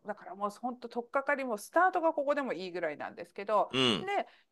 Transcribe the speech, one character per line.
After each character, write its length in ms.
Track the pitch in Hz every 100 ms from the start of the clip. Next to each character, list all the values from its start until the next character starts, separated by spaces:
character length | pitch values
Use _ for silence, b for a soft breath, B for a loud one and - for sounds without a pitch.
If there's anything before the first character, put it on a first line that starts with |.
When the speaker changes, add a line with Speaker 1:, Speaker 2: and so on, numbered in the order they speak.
Speaker 1:
う。 40 | 202
だ 80 | 202
か 100 | -
ら 100 | 190
も 120 | 202
う 20 |
ほ 220 | - 247
ん 80 | 247
と 100 | 233
取 160 | 240 240
っ 40 |
か 140 | 277
か 120 | 269 285
り 80 |
も 140 | 262 208
ス 120 | -
タ 100 | 330
ー 100 | 370
ト 100 | 370
が 120 | 320
こ 120 | 302 277
こ 80 |
で 80 | 285
も 120 | 254
い 140 | 160 185
い 40 |
ぐ 100 | 175
ら 100 | 165
い 60 | 147
な 120 | 98
ん 60 | 101
で 80 | -
す 80 |
け 120 | - 202
ど、 240 | 214 170
Speaker 2:
う 60 | 127
ん。 240 | 127 95
Speaker 1:
で、 260 | 392 403 B B _